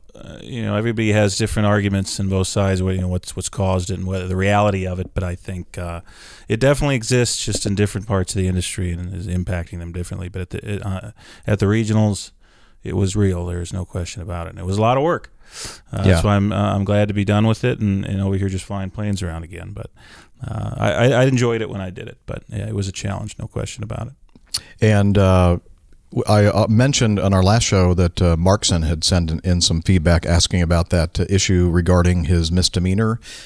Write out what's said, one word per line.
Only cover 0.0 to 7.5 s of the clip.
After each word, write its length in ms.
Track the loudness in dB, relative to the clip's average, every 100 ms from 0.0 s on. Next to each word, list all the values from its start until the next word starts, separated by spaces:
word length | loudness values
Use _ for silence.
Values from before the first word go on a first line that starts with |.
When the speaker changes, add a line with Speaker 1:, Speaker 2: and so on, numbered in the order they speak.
| -20
Speaker 1:
uh, 240 | -20 -18 -18
you 220 | -12 -8
know, 140 | -4 -2
everybody 340 | -2 0 2
has 240 | 4 2 0
different 300 | -2 0 2
arguments 520 | 2 2 0 -2 -4
in 80 | -2
both 160 | 0 0
sides, 340 | 0 0 0
what, 120 | 0
you 60 | -2
know, 80 | -2
what's, 260 | -4 -6 -10
what's 120 | -8
caused 420 | -4 0 0 -2
it 40 | -6
and 80 | -6
what 220 | -4 -4
the 80 | 0
reality 500 | 2 4 2 0 -4
of 120 | -6
it. 120 | -6
But 120 | -6
I 100 | -6
think, 420 | -6 -10 -12 -12 -12
uh, 240 | -10 -12 -14 -20 -20 -14 -6
it 120 | 0
definitely 340 | 2 2 0 -2
exists, 480 | 0 0 0 -2
just 220 | -4